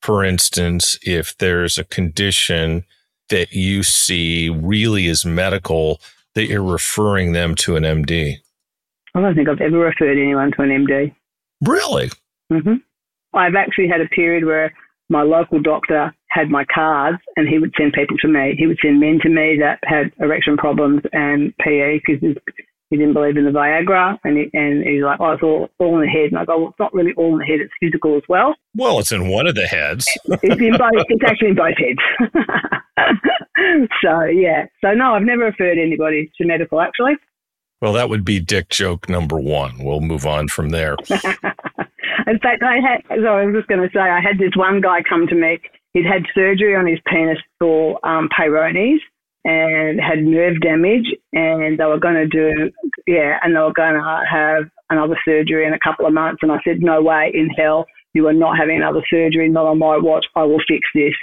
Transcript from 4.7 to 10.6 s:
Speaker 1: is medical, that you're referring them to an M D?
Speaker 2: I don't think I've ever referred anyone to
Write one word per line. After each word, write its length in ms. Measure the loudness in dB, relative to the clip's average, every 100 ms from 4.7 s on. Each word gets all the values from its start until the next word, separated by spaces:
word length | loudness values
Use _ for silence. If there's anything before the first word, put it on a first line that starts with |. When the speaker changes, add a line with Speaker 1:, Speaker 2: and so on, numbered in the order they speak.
| 0 0 0 0
Speaker 1:
is 180 | -2 -2
medical, 760 | -2 -2 -4 -2 -2 0 -4 -10 _ _ -6
that 120 | -4
you're 160 | -2
referring 680 | -2 -4 -4 -2 0 0 0
them 240 | -2 -2 -2
to 200 | -2 -2
an 100 | 0
M 180 | -2
D? 340 | -2 -2 -4 -6 _ _ _ _ _ _ -8 -2
Speaker 2:
I 60 |
don't 120 | 0 2
think 140 | 0
I've 100 | 0
ever 180 | 0 2
referred 380 | 2 2 0 2
anyone 320 | 0 0 -2
to 60 | 0